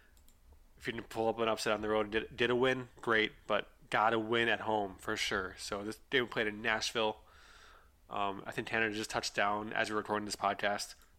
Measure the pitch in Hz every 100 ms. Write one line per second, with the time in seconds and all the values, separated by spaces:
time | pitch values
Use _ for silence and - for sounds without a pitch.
0 | - - - - - - - - - 117
1 | 110 113 113 110 113 110 - 107 107 107
2 | 104 110 - 127 117 123 131 127 123 -
3 | - 110 107 - - 104 - - - 123
4 | 107 113 110 117 117 104 101 110 101 92
5 | - 110 - 107 92 - - 101 101 110
6 | - 135 120 - 107 104 117 110 - 123
7 | 110 110 - - - - - - - _
8 | - 113 101 98 - - 113 113 113 104
9 | 110 120 - - 101 104 107 113 107 107
10 | 104 104 104 - 98 101 104 104 - -
11 | -